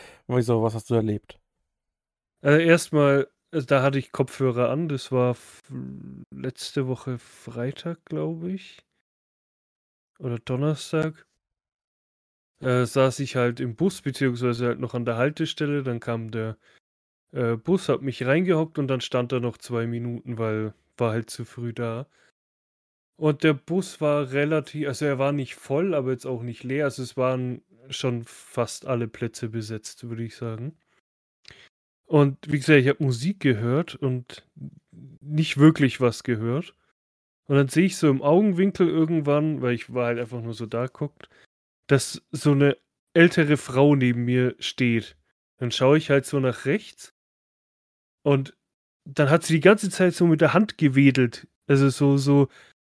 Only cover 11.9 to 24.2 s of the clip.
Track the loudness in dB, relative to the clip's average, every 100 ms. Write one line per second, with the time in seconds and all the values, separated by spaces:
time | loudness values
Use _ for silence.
11.9 | _ _ _ _ _ _ -8 0 0 2
12.9 | 2 2 0 -6 -2 -2 -2 -6 -2 -2
13.9 | -2 -8 -2 -2 0 -2 0 -2 -4 -6
14.9 | -6 -4 0 -2 -2 -6 -4 -4 -2 -4
15.9 | -6 -6 -6 -6 -6 -8 -10 _ _ _
16.9 | _ _ _ _ -4 -2 -2 0 -2 0
17.9 | -2 -2 -4 0 0 2 0 0 -4 -2
18.9 | -2 -2 -4 -2 -2 -4 -8 -6 -4 -4
19.9 | -6 -6 -8 -8 -6 -4 -4 -6 -10 _
20.9 | -4 -2 -2 -6 -12 -14 -10 -10 -8 -8
21.9 | -8 -12 _ _ _ _ _ _ _ _
22.9 | _ _ -2 -2 2 2 0 -2 -4 -4
23.9 | -4 -2 0